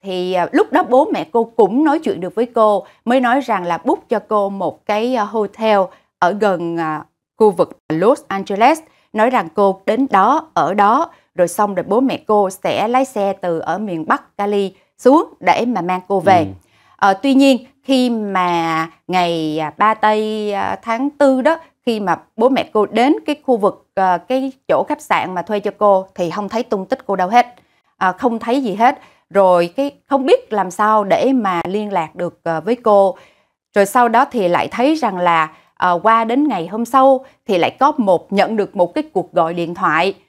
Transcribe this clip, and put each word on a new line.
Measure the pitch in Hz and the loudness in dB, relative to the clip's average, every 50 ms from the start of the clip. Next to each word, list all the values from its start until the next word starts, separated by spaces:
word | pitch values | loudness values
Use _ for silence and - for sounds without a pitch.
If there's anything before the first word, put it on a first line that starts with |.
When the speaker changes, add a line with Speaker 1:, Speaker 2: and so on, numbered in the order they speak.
Speaker 1:
thì, | _ 196 185 180 180 180 | _ -8 -6 -6 -4 -2
à, | 185 180 175 - | -2 -2 -2 0
lúc | - 294 415 - | 0 0 0 2
đó | 247 311 | 0 -2
bố | 359 190 247 262 311 440 | 0 2 2 2 2 2
mẹ | 320 190 147 - | -2 -6 -6 -2
cô | - 233 233 | -2 -2 -2
cũng | 226 _ - 214 180 208 262 311 | -2 _ 2 2 2 4 0 2
nói | 311 277 320 | 2 0 0
chuyện | 320 226 - 160 | -2 -4 -6 -6
được | 180 180 - | -8 -8 -4
với | 214 247 | -4 -6
cô, | 247 - 240 220 214 208 190 - - _ _ _ | -2 0 2 2 2 2 0 -4 -8 _ _ _
mới | 226 240 269 | -2 0 0
nói | 247 233 240 277 | 2 0 0 -2
rằng | 254 240 220 190 175 | -2 -2 -4 -4 -2
là | 175 170 - | -4 -6 -4
book | - 240 339 427 _ _ | -2 -4 -4 -4 _ _
cho | 233 208 - _ | -4 -4 -4 _
cô | 220 208 202 196 | -2 -2 -2 -2
một | 202 196 220 - 269 _ _ | -4 -4 -6 -6 -6 _ _
cái, | - 208 214 226 247 262 | -4 -4 -2 -2 -2 -2
à, | 240 208 | -4 -4
hotel | 202 208 226 214 196 _ - 220 220 208 202 190 180 - _ _ _ _ _ | -4 -4 -4 -4 -4 _ -4 0 2 2 2 2 0 -6 _ _ _ _ _
ở | 175 175 196 202 | 0 0 0 0
gần, | 214 208 185 165 170 170 170 | 0 0 0 -2 -4 -6 -4
à, | 165 165 160 156 151 165 _ _ _ _ _ _ _ | -4 -6 -6 -6 -8 -12 _ _ _ _ _ _ _
khu | 226 214 | 2 2
vực | 185 170 170 - - _ _ _ | 4 2 -2 -2 -2 _ _ _
Los | 156 160 180 220 285 285 - _ | -4 0 2 2 2 0 -2 _
Angeles, | 202 196 190 - 202 196 226 262 320 320 - _ _ _ _ _ | -8 -8 -6 -6 -2 2 2 2 2 0 -4 _ _ _ _ _
nói | - 214 214 247 | -2 0 0 0
rằng | 254 233 180 165 _ | 0 -2 -4 -4 _
cô | 208 202 196 185 - _ | 0 2 2 0 -2 _
đến | - 214 233 277 262 | -4 -2 -2 -2 0
đó, | - 190 190 226 277 311 302 - _ | 2 2 4 4 2 0 -4 -4 _
ở | 175 147 151 190 | -2 -2 0 0
đó, | 208 202 202 226 285 339 339 - _ _ _ _ | 2 2 2 2 0 -2 -4 -10 _ _ _ _
rồi | - 175 170 | -2 -2 -2
xong | - - 208 202 196 | 0 -2 -2 -2 -2
rồi | 180 160 - | -6 -4 0
bố | 196 233 | 0 0
mẹ | 269 254 175 - _ | 2 0 -2 -4 _
cô | - 214 208 202 190 | 0 0 0 0 0
sẽ | 190 - - 180 131 113 190 220 | -4 -6 -6 -4 -2 -2 -2 0
lái | 240 254 269 | 0 -2 -2
xe | 262 - 214 196 196 | -2 -4 -4 -4 -4
từ | 190 190 - 180 165 160 | -4 -4 -6 -6 -4 -4
ở | - - 165 190 | -4 -6 -6 -6
miền | 220 208 180 160 156 - | -6 -8 -8 -8 -4 -4
Bắc | 175 - - _ _ | -4 -4 -4 _ _
Cali | - 202 208 208 202 196 185 185 _ _ _ _ _ | -6 -4 -2 -2 -2 -2 -4 -8 _ _ _ _ _
xuống | - 247 269 330 440 - - _ | 4 6 6 6 2 0 -10 _
để | 165 165 - - 220 | 0 0 0 2 0
mà | 247 240 190 | -2 -2 -4
mang | 165 175 180 185 - _ | -2 -4 -4 -6 -4 _
cô | 196 190 | -4 0
về. | 170 196 190 175 | 4 4 4 4
Speaker 2:
Ừ. | 160 98 95 90 _ _ _ _ _ _ _ | 2 0 -8 -16 _ _ _ _ _ _ _
Speaker 1:
Ờ, | _ - 202 196 | _ 0 0 0
tuy | 190 - 277 269 | 2 0 2 4
nhiên, | 269 277 277 262 226 226 _ _ _ | 6 6 6 4 2 0 _ _ _
khi | _ - 269 254 254 247 | _ -2 0 0 2 0
mà | 240 220 214 202 196 185 180 180 175 170 165 165 165 160 160 165 _ _ _ - | -2 -4 -4 -4 -2 -2 -2 0 -2 -2 -2 -2 -2 -4 -4 -6 _ _ _ -4
ngày, | 180 185 175 175 170 165 160 156 151 156 | -2 0 0 0 -2 -2 -4 -4 -4 -4
à, | 156 151 147 | -6 -6 -2
ba | - 180 208 220 | 0 0 0 0
tây, | 220 - 214 214 214 214 214 214 214 214 208 | 2 0 0 0 0 -2 -4 -4 -6 -6 -6
à, | 202 196 196 190 190 190 | -4 -4 -4 -6 -6 -8
tháng | - 233 226 233 269 285 | -6 -8 -6 -4 -4 -6
tư | 294 _ 294 269 262 254 | 0 _ 2 2 2 2
đó, | 240 294 330 320 - _ _ _ _ | 0 0 -2 -2 -6 _ _ _ _
khi | 247 226 214 | -4 -4 -2
mà | 208 180 165 - _ _ _ | -2 -2 -4 -4 _ _ _
bố | - - 262 | 0 0 2
mẹ | 269 202 - - | 2 0 -4 -2
cô | _ 220 202 | _ -2 -2
đến | 196 202 220 240 277 339 440 - | 0 0 0 2 2 0 -2 -2
cái | - 294 294 | -6 -8 -6
khu | _ - 247 | _ -2 0
vực, | 214 202 196 185 _ _ _ _ | 2 0 -2 -2 _ _ _ _
à, | - 190 185 180 170 | -2 0 0 0 -2
cái | 175 _ 165 262 262 269 262 _ _ - | -2 _ -4 -4 -4 -6 -10 _ _ -2
chỗ | 175 143 - - | -2 -2 0 -4
khách | 302 294 | -6 -10
sạn | - - 196 165 - 170 185 | -4 -2 -2 -2 -2 -4 -6
mà | 180 | -8
thuê | 185 - 214 208 | -6 -4 -6 -4
cho | 196 208 196 _ | -4 -6 -4 _
cô, | 208 208 196 190 190 - _ | 2 4 4 2 0 -6 _
thì | - 180 165 | -6 -6 -6
không | 165 208 208 196 | -4 -8 -8 -6
thấy | - 226 | -6 -6
tung | 247 - 226 196 190 | -4 -4 -6 -6 -4
tích | - 269 - - | -6 -6 -8 -4
cô | - 202 | -6 -2
đâu | 185 185 180 | -2 -2 2
hết. | 220 240 233 240 - _ _ _ _ _ _ _ _ | 2 2 2 0 -6 _ _ _ _ _ _ _ _
À, | _ 190 185 | _ -2 -2
không | 180 - - 247 233 220 | -2 -2 -4 -4 -4 -4
thấy | - 233 240 285 | -4 -4 -4 -2
gì | 269 220 180 | -2 -4 -2
hết. | 202 226 247 - - - _ _ _ _ _ | 2 2 2 0 0 -12 _ _ _ _ _
Rồi | 165 196 196 185 180 175 175 175 - | 0 2 4 4 4 4 2 -2 -2
cái | - 277 285 277 _ _ | -4 -6 -6 -6 _ _
không | _ 277 262 262 | _ -2 -2 2
biết | 277 440 539 - _ | 2 2 2 2 _
làm | 220 208 185 180 | -4 -4 -4 -4
sao | 175 - 214 214 214 214 202 | -2 -2 0 2 2 2 2
để | 190 180 - - 254 | 0 0 0 2 0
mà | 269 254 208 196 180 170 165 | 0 0 -2 -2 -4 -4 -4
liên | 175 190 208 214 208 | -4 -6 -6 -6 -4
lạc | 196 175 160 156 _ | -4 -4 -6 -6 _
được, | 180 175 170 _ _ _ | -8 -8 -8 _ _ _
à, | 170 165 160 | -4 -4 -4
với | 156 202 247 | -2 -4 -4
cô. | 240 247 226 208 202 196 190 180 - - _ _ _ _ _ _ _ _ _ _ | 0 2 4 4 6 4 2 0 -6 -16 _ _ _ _ _ _ _ _ _ _
Rồi | 208 196 | 0 0
sau | 190 - 247 240 240 | 2 4 2 2 4
đó | 226 233 277 | 4 2 2
thì | - - 240 190 175 | 2 -2 -2 0 0
lại | 175 151 - 143 | 0 0 -2 -4
thấy | - 202 240 285 320 | -2 0 0 0 0
rằng | 311 269 220 190 180 | 0 -2 -4 -2 0
là, | 180 175 170 165 156 156 - _ _ _ _ | 0 2 2 2 0 -2 -6 _ _ _ _
à, | _ - 180 175 170 | _ 0 0 0 2
qua | 170 214 226 226 226 | 2 2 2 2 2
đến | 220 240 277 302 302 | 0 0 0 0 0
ngày | 226 180 160 | -2 -4 -6
hôm | 175 196 220 240 | -6 -6 -8 -6
sau | 226 - 269 262 269 269 262 269 - _ _ _ | 0 2 4 6 6 4 2 -2 -12 _ _ _
thì | - 202 175 | -2 0 0
lại | 156 131 - _ | 0 -2 0 _
có | 262 285 294 | 0 0 2
một, | 294 220 196 180 160 - _ | 0 2 2 2 0 0 _
nhận | 202 196 185 151 220 | 0 0 0 0 0
được | 214 196 180 - | -4 -4 -4 0
một | 202 180 175 - | -2 -2 -2 0
cái | 208 202 208 | -6 -8 -4
cuộc | _ 190 170 - | _ -6 -6 -2
gọi | - 175 165 165 175 | -2 -2 0 0 -2
điện | 175 170 160 175 | -6 -6 -6 -6
thoại | 180 185 170 151 160 175 196 196 _ _ | -2 -2 0 0 0 0 -2 -4 _ _